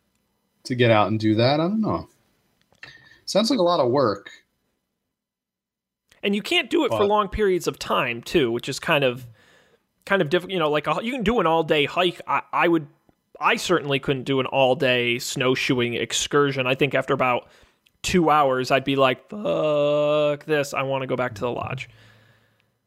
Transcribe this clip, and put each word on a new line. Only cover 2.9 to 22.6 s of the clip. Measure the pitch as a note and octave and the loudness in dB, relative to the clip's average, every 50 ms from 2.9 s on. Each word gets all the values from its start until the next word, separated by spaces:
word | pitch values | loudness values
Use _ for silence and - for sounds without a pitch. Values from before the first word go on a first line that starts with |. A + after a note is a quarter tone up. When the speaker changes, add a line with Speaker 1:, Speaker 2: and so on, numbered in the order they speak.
| - - - - - _ _ | -20 -20 -20 -20 -20 _ _
Speaker 1:
Sounds | - - F#3+ A3+ A3+ | -4 -2 0 0 0
like | C#4+ A3 | 0 2
a | F3 | 2
lot | E3+ F3 D#3+ | 2 2 2
of | C3+ A#2+ | 2 2
work. | A#2+ C#3+ C3+ A2 G2 - - - - - _ _ _ _ _ _ _ _ _ _ _ _ _ _ _ _ _ _ _ _ _ _ _ _ _ _ _ _ _ _ _ _ _ _ _ _ | 2 2 2 2 0 -2 -8 -18 -20 -20 _ _ _ _ _ _ _ _ _ _ _ _ _ _ _ _ _ _ _ _ _ _ _ _ _ _ _ _ _ _ _ _ _ _ _ _
Speaker 2:
And | - G3+ G3+ | -4 -4 -4
you | G#3 | -4
can't | F#3+ - E4+ F4+ D#4+ A3 | -2 -2 -2 -2 0 0
do | - F4 D4+ | 0 0 0
it | A3 | 0
for | A3+ G#3+ | 0 0
Speaker 1:
But | G#3 | 2
Speaker 2:
long | G3+ G#3+ G#3 G#3 | 2 2 0 0
periods | F#3+ - G#3+ G#3+ G3 F#3 E3+ D3 | -2 -2 0 0 0 0 0 -2
of | D#3 C3+ | -4 -6
time, | - - - F3+ F#3 D3+ B2 A#2 A#2 | -6 -6 -2 -2 -2 -2 -2 -4 -8
too, | - - - F3+ C3+ A#2 | -8 -2 0 2 2 2
which | A#2 A#2+ - - | 0 -2 -4 -8
is | C3 - | -10 -6
kind | - - E3 C#3+ C#3 | -2 0 2 2 2
of, | B2+ B2 C3 B2 A#2+ - _ _ _ _ _ _ _ _ _ _ _ _ _ _ | 0 -2 -4 -10 -18 -20 _ _ _ _ _ _ _ _ _ _ _ _ _ _
kind | - G3 G3 | -2 0 0
of | F3 C#3+ | 0 0
diff-, | F3+ F3+ E3+ F3+ | 0 -2 -2 -4
you | F#3 F3+ | -4 -2
know, | D#3 D3+ | 0 0
like, | D3 D3+ D3 | 0 0 -2
a, | D#3 D#3 E3+ | -2 -4 -4
you | - A3+ | -4 -6
can | C4+ C4 G#3 | -6 -2 -2
do | G3 A#3+ A#3 | 0 0 2
an | F3 | 2
all-day | E3 D#3+ E3 D#3+ D3+ D#3+ D3+ C#3+ | 2 2 0 2 2 2 2 0
hike. | B2+ - E3+ F3+ F3 D#3+ - - | 0 0 0 -2 -2 -2 -6 -6
I, | - C#3 C#3 - _ - | -4 -4 -4 -4 _ -2
I | C#3 D#3+ F3 | 0 2 2
would, | E3+ D#3+ D3 C#3+ _ _ _ _ _ _ _ _ - - | 2 2 0 -4 _ _ _ _ _ _ _ _ -12 -4
I | D3+ F3 A#3+ | -2 -2 -2
certainly | A3+ - - F3+ D#3 - C#3+ C#3 C3+ | -2 0 0 0 0 0 -2 -2 -2
couldn't | - - C#3 C3 A#2+ | -2 -2 -4 -4 -4
do | C#3 C#3 C3 | -2 -2 -2
an | B2+ | -2
all-day | - - C3+ C3+ B2+ B2+ C3 C3+ B2+ B2 B2 A#2+ A#2+ A#2+ B2+ | 0 2 2 2 2 2 2 2 2 2 2 0 0 -2 -2
snowshoeing | - - - C#3+ B2 B2+ B2 - - - C#3 B2 A#2+ A#2+ A#2 | -4 -6 -4 -2 0 0 0 0 0 0 0 0 0 -2 -2
excursion. | - - - - - - - - D3 C#3+ C#3+ C3+ C3+ B2+ | -4 -4 -4 -4 -4 -4 0 2 2 2 2 0 -2 -2
I | B2+ C3+ | -2 0
think | - D3+ C3+ B2+ | 0 0 0 0
after | C3 C3 - C#3+ | -2 -2 -2 0
about | C3+ C3 B2+ B2 B2 - - _ _ _ _ _ _ _ _ _ _ - | 0 2 0 0 -2 -4 -8 _ _ _ _ _ _ _ _ _ _ -4
two | - - F#3 E3 D3+ | 0 2 2 4 4
hours, | D3 D3+ D3 C3+ B2+ B2+ C3 - | 4 4 4 4 2 0 0 2
I'd | C#3+ C3+ - | 0 0 2
be | D3 C#3 | 0 2
like, | C3+ C3+ C3 B2+ - - _ | 4 4 4 2 0 -6 _
"Fuck | - G#3 G#3 - E3 D#3+ D#3 D3+ D3+ D3 D3 D3 D3 D3 D3 D3 D3+ D3+ D3 D3 D3 C#3+ - | -14 -6 -4 -2 -2 0 0 0 0 2 2 2 2 2 0 0 2 2 0 0 -2 -4 -4
this. | - D#3 D3 C#3 C#3+ - | -2 -2 -2 -2 -2 -4
I | - C3+ | -6 -4
wanna | C3+ C3+ C3 C3 | -4 -4 -4 -4
go | B2+ C3 | -4 -4
back | B2 B2+ B2 A#2 | -4 -4 -6 -6
to | - | -6
the | C3 A#2+ | -6 -6
lodge." | A#2+ - - A#2+ C3 C3 - - - - - - _ _ _ _ _ _ _ _ _ _ | -4 -6 -6 -8 -8 -10 -12 -14 -18 -20 -20 -20 _ _ _ _ _ _ _ _ _ _